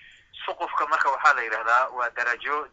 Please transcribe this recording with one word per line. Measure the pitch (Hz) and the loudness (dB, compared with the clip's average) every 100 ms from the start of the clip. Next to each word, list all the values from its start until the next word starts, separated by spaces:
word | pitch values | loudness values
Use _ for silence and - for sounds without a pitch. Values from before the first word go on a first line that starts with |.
| - - _ - - | -20 -20 _ -12 -10
Suqufka | - 170 - 151 | -6 -4 -2 0
marka | 160 147 | 2 2
waxaa | 131 151 | 4 4
la | 131 | 4
yidhahdaa | 113 110 113 123 131 | 0 -2 2 2 2
waa | 123 117 | -2 -4
darajo | 120 120 117 131 147 143 | -2 -2 -2 -2 -4 -6